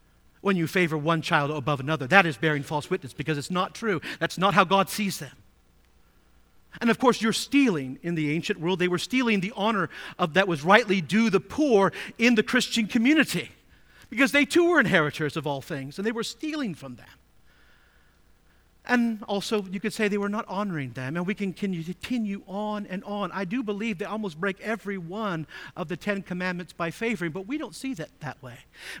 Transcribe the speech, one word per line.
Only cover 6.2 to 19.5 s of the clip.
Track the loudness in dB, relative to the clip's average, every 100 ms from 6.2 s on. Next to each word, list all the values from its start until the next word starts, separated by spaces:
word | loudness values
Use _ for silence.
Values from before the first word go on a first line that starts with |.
| _ _ _ _ _ -2
And | 0
of | 4
course, | 4 2
you're | 0
stealing. | -2 2 4 4 2 -2 -8
In | -4 -2
the | 0
ancient | 0 -2 -2
world, | -2 0
they | 0
were | 0
stealing | 0 2 4 2
the | 0 -2
honor | 0 0 -2 -6 -10 -2
of, | 0
that | 4 2
was | 2
rightly | 8 8 8 2
due | 2 2 4
the | 2
poor | 0 0 4 6 4 0 -10 2
in | 4 4
the |
Christian | 4 2 2 0 0
community, | 4 4 4 2 -2 -6 -14 _ _ _ -20 -8
because | 0 2
they | 4 4
too | 6 6
were | 6
inheritors | 4 4 2 0 -4 -4
of | -4
all | -6
things, | -6 -10 -10 -6
and | -4
they |
were | -4
stealing | -6 -8 -8 -4 -6 -6
from | -12 -16
them. | -20 -20 _ _ _ _ _ _ _ _ _ _ _ _ _ _ _ _ 0
And | 2 2 -2
also, | -4 -4 0